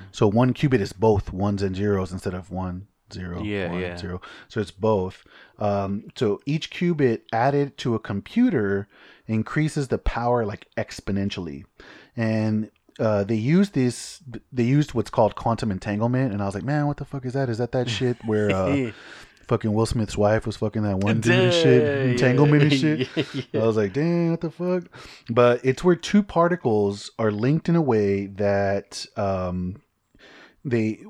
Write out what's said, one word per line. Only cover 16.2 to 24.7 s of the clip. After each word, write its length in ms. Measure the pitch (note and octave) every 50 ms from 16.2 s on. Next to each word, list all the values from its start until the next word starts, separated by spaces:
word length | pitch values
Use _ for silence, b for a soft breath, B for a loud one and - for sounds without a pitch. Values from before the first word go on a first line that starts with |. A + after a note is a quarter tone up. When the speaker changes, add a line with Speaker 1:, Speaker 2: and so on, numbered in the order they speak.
| C3+ A#2+ G2
Speaker 1:
and 80 | G2+
I 40 | G2+ G2
was 80 | G2
like, 80 | G2+ -
"Man, 240 | C3 D3 D3 D3 D3
what 100 | C#3 -
the 80 | C#3+
fuck 200 | - - C3+ B2+
is 80 | B2+ A#2
that? 140 | C3+ C3+ A#2+
Is 120 | A2+ G#2+
that 120 | B2 - -
that 140 | C3 B2 A#2+
shit 260 | A2+ - C3 B2 A#2+ - -
where, 240 | A2+ G#2+ G#2+ G#2 G2+
Speaker 2:
<laughs> 40 | F#2+
Speaker 1:
uh, 360 | F#2+ F#2 F2+ C#3+ C#3 B2+ A2 F#2+ B B B B B B B B B B -
fucking 260 | - - - A2 G#2
Will 120 | A2 A2+
Smith's 320 | - - A#2 G#2+ - - G#2
wife 280 | G#2 G#2 A2 A2 -
was 120 | A2+ G2+ -
fucking 260 | A2 G#2 - A2 G#2
that 140 | G#2 F#2+ F#2
one 220 | G2+ G#2 A2 A2+
dude 120 | A2 A#2 -
and 200 | - F3+ - -
shit, 300 | E3+ D#3+ C3+ B2+ B2+ D3
Speaker 2:
Dang. 260 | C#3+ C#3 C#3 C3 B2+
Speaker 1:
entanglement 540 | A#2+ A#2+ C3 B2+ B2+ C3+ D3 D3 D3+ D3 C#3+
and 100 | D3+ C#3+
Speaker 2:
<laughs> 80 | C3+
Speaker 1:
shit?" 260 | C3+ D3+ D3+ B2 B2+ - -
Speaker 2:
Yeah, 80 | D#3+ C#3 - - C3+ - - -
yeah. 80 | C#3+
Speaker 1:
I 40 | A2 A2+
was 100 | G#2+ A2
like, 160 | G#2 G2 F#2
"Dang, 380 | C#3 D#3+ E3+ E3+ E3+ E3+ E3
what 100 | E3 E3
the 100 | F3 D#3
fuck?" 320 | - - F3 F3+